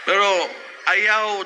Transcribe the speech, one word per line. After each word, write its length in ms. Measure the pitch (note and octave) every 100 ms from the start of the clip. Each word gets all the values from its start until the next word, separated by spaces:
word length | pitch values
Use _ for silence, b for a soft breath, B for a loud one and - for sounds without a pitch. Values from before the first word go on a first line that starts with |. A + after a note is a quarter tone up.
| -
Pero 160 | G3 G3+ F#3 D3+ - - - D#3+ F#3+
ayaw 480 | G#3 G#3+ G#3+ G3+